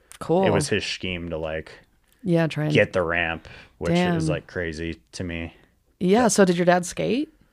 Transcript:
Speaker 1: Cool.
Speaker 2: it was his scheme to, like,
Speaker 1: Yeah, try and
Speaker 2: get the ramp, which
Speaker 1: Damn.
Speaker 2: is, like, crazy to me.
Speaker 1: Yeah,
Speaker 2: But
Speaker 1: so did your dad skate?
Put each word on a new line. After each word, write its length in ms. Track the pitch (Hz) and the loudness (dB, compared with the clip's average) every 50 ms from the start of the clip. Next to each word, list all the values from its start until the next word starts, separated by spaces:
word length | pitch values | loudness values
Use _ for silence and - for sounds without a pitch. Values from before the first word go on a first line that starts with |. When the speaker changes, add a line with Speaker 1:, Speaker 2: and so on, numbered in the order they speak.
| _ _ - - | _ _ -20 -14
Speaker 1:
Cool. 260 | - - 165 185 190 | -4 0 0 2 2
Speaker 2:
it 60 | 180 | 2
was 180 | 160 156 147 - | 2 0 0 0
his 160 | 120 95 - | -2 -2 -2
scheme 440 | - - - - 92 90 85 85 85 | -4 -8 -8 -8 -8 -8 -8 -6 -8
to, 60 | 80 | -8
like, 340 | 78 78 78 78 80 - - - - - _ _ _ _ _ _ _ - | -6 -6 -6 -6 -8 -8 -10 -18 -20 -20 _ _ _ _ _ _ _ -2
Speaker 1:
Yeah, 240 | 185 170 165 165 | 0 2 2 2
try 180 | 156 - 147 151 | 0 -2 -4 -4
and 80 | 151 151 | 0 2
Speaker 2:
get 200 | - 104 - - | 2 2 2 0
the 80 | 92 | -2
ramp, 460 | 87 82 85 87 85 82 82 78 - - - - - - _ _ | 0 0 0 0 0 -2 -4 -6 -10 -16 -20 -20 -20 -20 _ _
which 140 | 85 85 170 | -2 0 2
Speaker 1:
Damn. 220 | 175 180 180 - | 2 2 2 0
Speaker 2:
is, 120 | 165 80 82 | 0 0 -2
like, 180 | 87 82 - | -2 -4 -6
crazy 520 | - - 95 87 82 78 78 82 82 80 - _ _ - | -8 -8 -6 -6 -4 -6 -6 -6 -6 -8 -10 _ _ -12
to 100 | - 95 | -10 -8
me. 320 | 87 85 82 85 82 - - _ _ _ _ _ _ _ _ | -8 -6 -8 -8 -10 -12 -18 _ _ _ _ _ _ _ _
Speaker 1:
Yeah, 240 | 185 180 196 240 254 | 2 4 4 4 4
Speaker 2:
But 60 | 208 | 4
Speaker 1:
so 160 | - - 196 | 6 6 6
did 120 | 180 175 | 6 6
your 80 | 175 180 | 4 4
dad 200 | 175 175 180 175 | 4 4 4 2
skate? 440 | - - - 160 165 220 269 311 - _ _ _ _ | -4 -6 -4 -2 0 0 -2 -2 -6 _ _ _ _